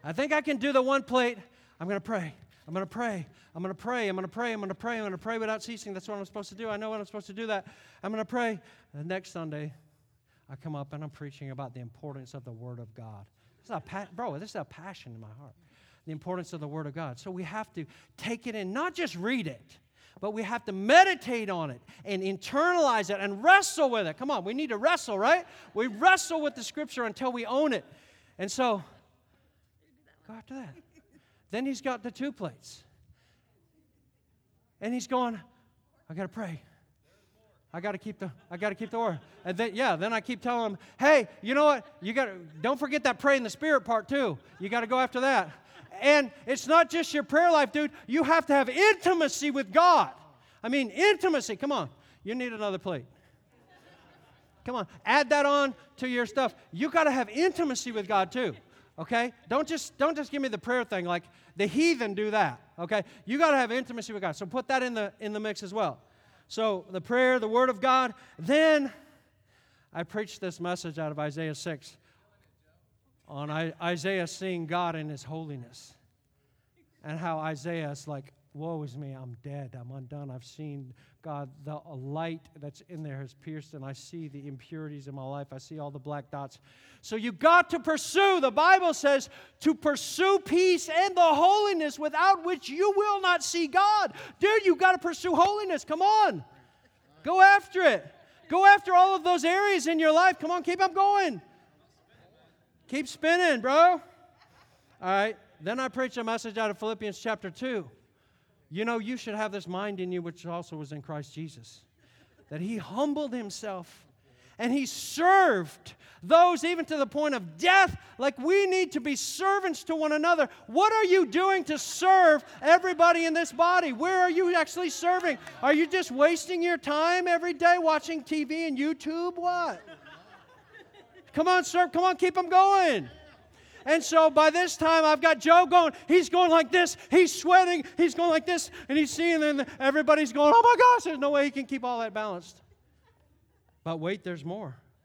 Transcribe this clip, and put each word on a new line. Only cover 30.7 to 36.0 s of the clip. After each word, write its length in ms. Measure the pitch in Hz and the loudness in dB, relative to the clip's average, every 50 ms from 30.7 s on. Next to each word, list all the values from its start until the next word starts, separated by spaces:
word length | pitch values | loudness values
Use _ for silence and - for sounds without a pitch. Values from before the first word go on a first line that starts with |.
| 131 339 _ _ _ 320 _ _ _ _ _ _ _ _ _ _ | -18 -20 _ _ _ _ _ _ _ _ _ _ _ _ _ _
Then 140 | - 226 262 | -8 -6 -4
he's 160 | 277 269 220 | -4 -6 -6
got 220 | - 269 254 233 202 | -6 -6 -6 -6 -8
the 80 | 240 | -14
two 200 | 190 - 262 285 | -10 -8 -8 -8
plates. 520 | - _ 202 156 117 _ _ - - - _ _ _ _ _ _ _ _ _ _ _ _ _ _ _ _ _ _ _ _ _ _ _ _ _ _ _ _ _ _ _ _ _ _ _ _ _ _ _ _ | -8 _ -12 -12 -12 _ _ -20 -20 -20 _ _ _ _ _ _ _ _ _ _ _ _ _ _ _ _ _ _ _ _ _ _ _ _ _ _ _ _ _ _ _ _ _ _ _ _ _ _ _ _
And 120 | 202 220 247 | -8 -8 -8
he's 140 | 254 - | -8 -6
going, 320 | - 262 254 247 240 226 190 - _ _ _ _ _ _ _ _ _ _ _ | -4 -2 -2 -2 -2 -6 -10 -16 _ _ _ _ _ _ _ _ _ _ _